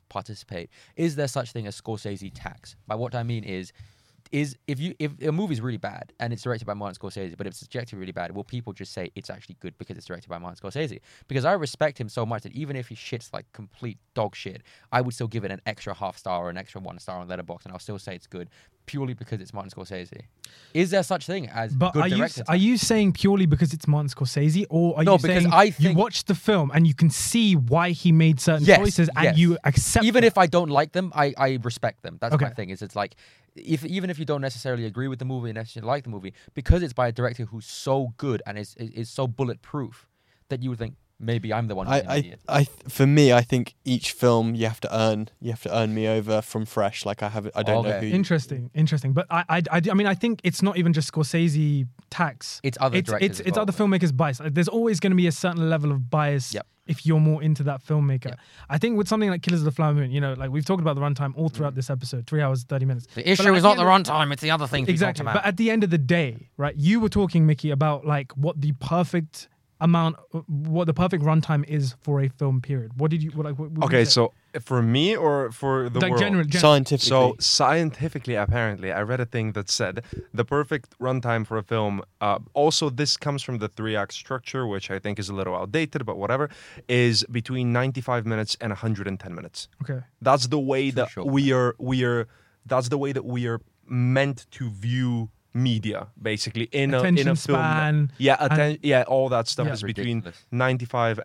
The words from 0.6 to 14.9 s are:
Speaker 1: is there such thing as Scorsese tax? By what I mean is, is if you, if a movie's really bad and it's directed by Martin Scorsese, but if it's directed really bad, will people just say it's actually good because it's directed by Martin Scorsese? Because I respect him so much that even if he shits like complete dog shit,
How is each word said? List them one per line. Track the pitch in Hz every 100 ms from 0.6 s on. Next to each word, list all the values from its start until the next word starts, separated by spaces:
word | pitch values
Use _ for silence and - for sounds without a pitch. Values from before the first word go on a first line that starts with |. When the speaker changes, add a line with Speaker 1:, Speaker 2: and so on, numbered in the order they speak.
| 82 _ _ -
Speaker 1:
is | 165 143
there | 139
such | 139 120
thing | 120 104
as | -
Scorsese | - 107 104 98 98
tax? | - 95 - - - -
By | 110
what | 123
I | 123
mean | 117 117
is, | 101 92 92 - - _ _ _ _
is | 143 147 123 -
if | 135
you, | 170 -
if | 151 147
a | 156
movie's | 156 208 123
really | 123 113
bad | - - - -
and | 117
it's | 117
directed | 123 110 104
by |
Martin | 101 101 90
Scorsese, | 98 98 92 82
but | 98
if |
it's | - -
directed | 127 120 101
really | 92
bad, | 90 85
will | 98 -
people | 123 117
just | 92 95
say | - 87
it's | 98 -
actually | 95 - 90
good | 87 -
because | - 85
it's | -
directed | 87 -
by | 85
Martin | 87 90
Scorsese? | 98 135 151 87 - _ -
Because | 131
I | 143
respect | 196 143 - 156 -
him | 110
so | - 113
much | 113
that | -
even | 127 147 135
if | 120
he | 110
shits | - 120 -
like | 101 -
complete | - 104 _ 120 - _
dog | - 104
shit, | - 98 - - _ _